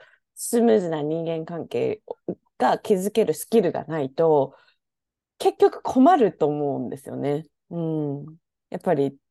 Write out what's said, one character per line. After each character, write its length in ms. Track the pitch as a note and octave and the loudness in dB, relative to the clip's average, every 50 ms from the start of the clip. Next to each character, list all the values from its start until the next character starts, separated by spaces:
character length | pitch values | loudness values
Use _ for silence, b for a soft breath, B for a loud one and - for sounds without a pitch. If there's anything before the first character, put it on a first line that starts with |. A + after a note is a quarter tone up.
| B B B B B _ _ | B B B B B _ _
ス 260 | - - - - A#3+ | -12 -10 -2 0 2
ム 120 | A3+ A#3 A3 | 4 4 4
ー 80 | G#3+ | 2
ズ 80 | F3+ E3+ | 2 0
な 100 | D#3+ D3+ | -4 -4
人 240 | D3 D3+ D#3 E3 E3 | -4 -4 -4 -4 -4
間 200 | E3 E3 E3 D#3+ | -4 -6 -6 -6
関 240 | E3 E3+ E3 C3+ - | -8 -10 -10 -10 -6
係 340 | - A#2 C3 B2+ - - _ - - _ _ - - _ _ _ _ _ | -4 -4 -2 -2 -4 -6 _ -16 -16 _ _ -12 -12 _ _ _ _ _
が 200 | B3+ G3+ F#3 - | 0 0 0 0
築 320 | _ - G#3+ F#3 F#3 G#3 - | _ 0 0 0 0 -2 0
け 120 | A3+ G#3 | 0 0
る 100 | - D#3 | 0 -2
ス 100 | - - | -6 -6
キ 180 | - - A#3 F#3+ | 0 2 2 2
ル 80 | E3+ | 2
が 140 | C#3+ - - | -2 -4 -8
な 160 | - D#3 D#3+ | -6 -6 -6
い 100 | C#3 C3+ | -6 -6
と、 460 | - - E3 E3 D#3 D3 C3+ C3 b b b b b b _ _ _ _ _ _ _ _ _ _ _ _ | -2 0 2 4 4 4 2 0 b b b b b b _ _ _ _ _ _ _ _ _ _ _ _
結 200 | - F#4+ G4 _ | -2 -2 2 _
局 240 | G4+ G4 - - _ | 2 2 2 0 _
困 340 | - - C4 B3+ E4 F#4 | -2 4 6 6 6 6
る 200 | E4 A#3 F#3+ - | 6 4 2 2
と 100 | _ D#3 D3 | _ 0 0
思 300 | D3 D3 D3 C#3+ C3 C3 | 0 -2 -2 -2 -2 -4
う 20 | |
ん 100 | B2+ A#2 | -6 -8
で 60 | - | -10
す 120 | C3+ - - | -12 -12 -12
よ 60 | B2 | -10
ね。 300 | B2+ C3 C#3 D3 D3+ D#3+ _ _ _ _ _ | -6 -4 -4 -4 -4 -6 _ _ _ _ _
う 100 | F3 E3+ | -8 -6
ん。 460 | E3 D#3+ D#3+ D#3 D3+ D3 C#3 C#3+ C#3+ D#3 D#3+ E3 _ _ _ _ _ _ | -4 -4 -2 -2 -4 -4 -6 -8 -10 -16 -20 _ _ _ _ _ _ _
や 80 | - F#3 | -14 -6
っ 20 | |
ぱ 140 | - F#3+ E3+ | -2 -2 0
り 220 | C#3+ C#3 C#3 C#3 _ _ _ | 0 0 -2 -4 _ _ _